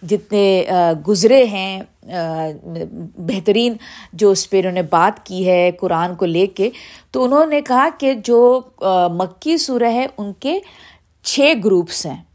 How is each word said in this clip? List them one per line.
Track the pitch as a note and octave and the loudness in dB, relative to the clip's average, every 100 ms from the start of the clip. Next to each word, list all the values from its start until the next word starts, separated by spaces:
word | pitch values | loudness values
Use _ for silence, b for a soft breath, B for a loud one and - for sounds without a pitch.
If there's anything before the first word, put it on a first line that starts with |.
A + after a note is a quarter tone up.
جتنے، | E3+ G3+ - G#3 G3 F#3+ - | -2 -4 -2 0 2 2 2
آ، | F3+ E3+ D#3+ D3 | 2 2 0 0
گزرے | G3+ G#3 C4+ | 2 6 6
ہیں، | A#3+ G3+ F#3+ F#3+ - _ | 4 0 -8 -8 -14 _
آ، | - F3+ E3 D#3+ D#3+ D#3 E3+ E3 E3 - E3+ - | -12 -8 -6 -6 -6 -10 -14 -12 -12 -12 -16 -12
بہترین | E3 G3 F3+ G#3 A#3+ A3 B B B | -6 -4 0 0 0 -4 B B B
جو | E3 G#3 | 0 2
اس | F#3+ - | 2 0
پہ | F#3+ | 0
انہوں | F#3 | 0
نے | F3+ | -2
بات | E3 E3+ F3+ G#3+ - | 0 2 2 0 -12
کی | F#3 F#3 | -4 2
ہے | F3+ F3+ | 4 2
قرآن | F3 F#3+ D#3+ F3 F3 | 0 -2 -2 -2 -2
کو | F3+ | -2
لے | E3 F#3+ | 0 -2
کے، | F#3+ G3+ B B B B | -2 -4 B B B B
تو | B3+ | -4
انہوں | B3+ C#4 D#4 | 0 2 2
نے | D4 | 0
کہا | D4 B3+ D4+ D#4+ | 0 0 0 0
کہ | C#4 | -2
جو، | C4 G#3 A#3 B3 B3+ B3+ _ | -2 0 4 4 2 -2 _
آ، | G3 F#3 F3 | -2 0 0
مکی | E3+ F#3 - D4+ E4 | -2 -6 -6 -4 -2
سورہ | D#4 B3+ A#3 | -2 -2 0
ہے | A#3 C4 - | 0 -4 -8
ان | G3+ | -12
کے | G3 C4+ F4+ G4+ B B B _ _ | -8 -6 -6 -8 B B B _ _
چھ | - - C#4+ D#4 G3 | -8 0 2 2 2
گروپس | F#3 E3+ - E3 | 0 0 -8 -10
ہیں | D3 - | -12 -16